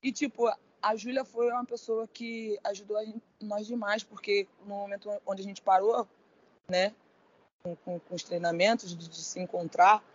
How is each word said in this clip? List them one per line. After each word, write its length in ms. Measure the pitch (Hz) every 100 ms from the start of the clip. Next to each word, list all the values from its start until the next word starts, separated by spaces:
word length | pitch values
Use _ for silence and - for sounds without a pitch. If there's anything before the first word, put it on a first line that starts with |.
E, 100 | 269
tipo, 380 | - 285 - 233 - _ _
a 140 | 214 220
Júlia 300 | 208 262 262
foi 260 | 233 240
uma 140 | 240 247
pessoa 420 | 240 - 220 226
que 500 | - 233 226 220 208
ajudou 340 | - 202 202 208
a 60 | 220
gente, 160 | 220 _ _
nós 260 | 214 208 214
demais, 360 | 240 202 214
porque 440 | - 202 - 202 190 _
no 140 | 196 202
momento 340 | 202 202 208 208 -
onde 160 | 196
a 40 | 190
gente 160 | 190
parou, 460 | - 190 202 233 214 _ _ _ _ _ _
né, 260 | 180 190 220 _ _ _ _ _ _
com, 140 | 180 170
com, 240 | - 175
com 160 | - 175
os 80 |
treinamentos, 760 | - 175 170 170 196 233 190 170
de, 100 | 165
de 160 | 165
se 160 | 160 -
encontrar 640 | 180 180 165 - 180 214 -